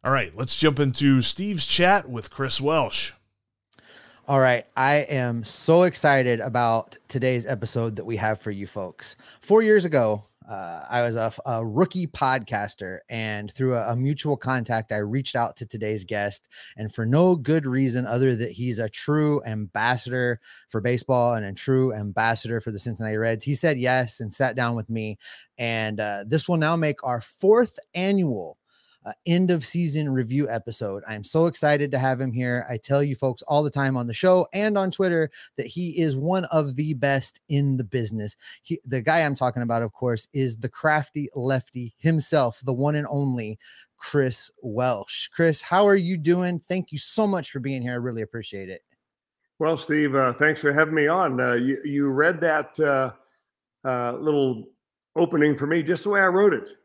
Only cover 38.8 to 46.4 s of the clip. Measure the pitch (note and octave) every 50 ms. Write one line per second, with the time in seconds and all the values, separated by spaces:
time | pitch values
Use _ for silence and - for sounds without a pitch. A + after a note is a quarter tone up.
38.8 | _ B2+ B2+ B2+ A2 D#3 D#3+ E3+ D#3+ D3 C#3 - C3 B2 A#2 B2 A#2+ A#2 A#2 A#2
39.8 | A#2 G#2+ _ - B2+ B2 A#2 A2 - _ - C#3 C3 B2+ A2+ A2 A#2+ B2+ _ -
40.8 | - D#3 D3+ D#3 C#3+ - _ D3+ D3 - - C#3 A#2+ C3 C3+ B2+ - - _ B2+
41.8 | B2 A2+ _ _ - D#3+ E3 D#3 C#3 - E3 D3+ C3 A#2 A2+ - B2+ C3 B2+ A#2+
42.8 | C#3 D3 D3+ D3 D3 - D3 C#3+ C#3+ C3+ B2+ A#2+ A2 G#2+ G#2+ - _ - - -
43.8 | - _ _ _ - - - D3 C3+ B2+ A#2+ - - - _ _ - A#2+ G#2 A#2
44.8 | B2 B2+ A#2+ G2+ G2 - - - - - _ - E3 E3 D3+ - - - F3 F#3+
45.8 | G#3 G3+ G3 G3 F3 E3+ F#3+ E3+ D3 E3 F3 F3+